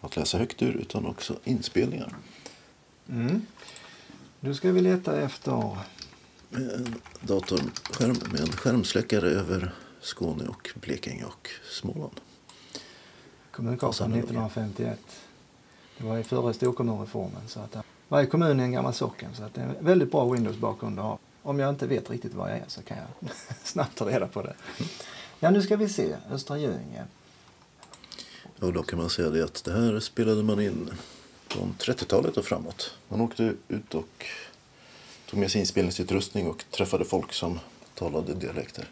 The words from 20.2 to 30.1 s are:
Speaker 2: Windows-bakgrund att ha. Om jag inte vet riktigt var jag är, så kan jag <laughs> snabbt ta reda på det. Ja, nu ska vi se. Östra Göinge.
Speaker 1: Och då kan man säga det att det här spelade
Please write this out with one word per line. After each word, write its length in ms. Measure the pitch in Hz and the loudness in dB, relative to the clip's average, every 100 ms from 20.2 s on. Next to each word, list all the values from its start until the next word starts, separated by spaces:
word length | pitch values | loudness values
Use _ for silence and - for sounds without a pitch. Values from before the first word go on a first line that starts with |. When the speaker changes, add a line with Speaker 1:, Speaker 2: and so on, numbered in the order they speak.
| 123 | 4
Speaker 2:
Windows-bakgrund 680 | 123 110 101 110 107 113 98 | 4 2 2 -2 -2 -4 -4
att 60 | |
ha. 140 | 107 107 - - | -4 -4 -10 -12
Om 160 | 147 143 | -4 0
jag 120 | 139 | 2
inte 160 | 143 123 | 0 0
vet 240 | 135 - | 0 -2
riktigt 240 | 120 - | -8 -6
var 140 | 95 - | -6 -4
jag 100 | - | -4
är, 60 | - | -8
så 140 | - | -12
kan 140 | - - | -10 -10
jag 340 | - - 170 - - | -10 -12 -10 -10 -10
<laughs> 180 | - | -10
snabbt 320 | - - 135 - | -6 -2 -2 0
ta 100 | 104 | 0
reda 180 | 123 92 | 2 0
på 140 | - | -4
det. 120 | - - - - 160 - - - - - | -6 -8 -12 -6 -6 -6 -12 -14 -16 2
Ja, 100 | 160 | 6
nu 120 | 202 | 6
ska 140 | 190 208 | 6 2
vi 120 | 214 | 2
se. 280 | 208 156 147 - | 2 0 -2 -6
Östra 280 | 135 - 143 | -8 -4 -2
Göinge. 460 | 143 76 60 - - - - - - - - - - - - - - - - - | -2 -2 -6 -10 -12 -14 -20 -20 -20 -20 -20 -20 -20 -20 -14 -12 -12 -16 -20 -2
Speaker 1:
Och 120 | 92 | 0
då 100 | 87 | 0
kan 160 | 80 85 | -2 -2
man 120 | 85 | -2
säga 200 | - 85 | 2 2
det 140 | 80 | 4
att 200 | 78 - | 2 0
det 80 | - | -2
här 280 | 95 117 107 | 4 4 4
spelade 420 | - | -2